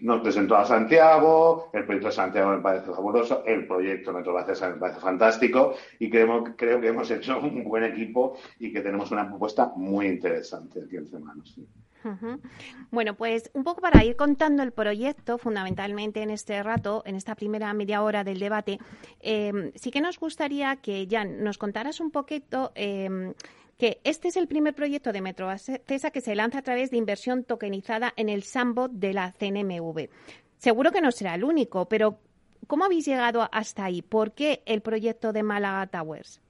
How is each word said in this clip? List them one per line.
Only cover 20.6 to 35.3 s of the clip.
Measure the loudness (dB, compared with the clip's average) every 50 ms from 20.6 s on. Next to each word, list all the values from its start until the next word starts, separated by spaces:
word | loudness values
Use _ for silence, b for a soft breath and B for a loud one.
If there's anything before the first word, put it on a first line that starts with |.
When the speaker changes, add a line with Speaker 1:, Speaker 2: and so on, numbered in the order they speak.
| -2 -2 -4 -4
Speaker 2:
que, | -6 -6 -6 -6 -4 -2
Jan, | -2 -2 -2 -4 -4 -4 -4
nos | -4 -4 -4
contaras | -6 -6 -6 -6 -6 -6 -6 -6
un | -6 -4
poquito, | -4 -4 -4 -4 -6 -8 -6 _ -4 -4 -4 -4 -6
em, | -6 -6 -4 -4 -4 -4 -4 -4 -6 -6 -8 -10 B B B B B B B B 0
que | 0 0 0 0
este | -2 -4 -2 -2 -4
es | -2 -2
el | -2 -2 0
primer | 0 0 0 0 0
proyecto | -2 -2 -4 -4 -4 -4 -4
de | -4 -4
Metrovacesa | -6 -8 -8 -6 -6 -6 -6 -8 -8 -8 -10 -8 -6 -6 -6 -4 -4 -6
que | -6 -6
se | -6 -4 -2
lanza | -2 -2 -2 -2 -4
a |
través | -4 -2 -2 -2 -2 0
de | 0
inversión | 0 0 0 -2 -4 -2 -2 -2 -2 -2
tokenizada | -4 -6 -4 -4 -4 -6 -6 -6 -4 -4 -2 -2 -4 -2
en | -2 -2 -2
el | -2 -4
sandbox | -4 -4 -2 0 0 0 0 -2 -2 -4 -4 -4
de | -4 -2
la | -2 -2 -4 -4
C | -6 -6 -4
N | -4 -2 -2
M | -4 -4 -4 -6
V. | -6 -6 -6 -6 -8 B B B B B B B B B B _
Seguro | 2 2 4 6 4 4
que | 4 4
no | 4 2
será | 2 0 -4 -4 -4
el | -2 0
único, | 2 2 2 2 0 0 -2 0 0
pero | 2 2 2 2 0 -2 _ _ _ _ _ _ _ _ -8
¿cómo | -2 0 2 2
habéis | 2 2 2 0
llegado | 0 0 2 2 2 2 0 0 0
hasta | -2 -4 -4 -6 -8 -6 -6
ahí? | -4 -4 -6
¿Por | -4 _ 0 0 0 0
qué | -2 -2 0 0 0 -2 _
el | -2 -2 -2
proyecto | -2 -2 -2 -2 -2 -2 -2 -2 -4 -4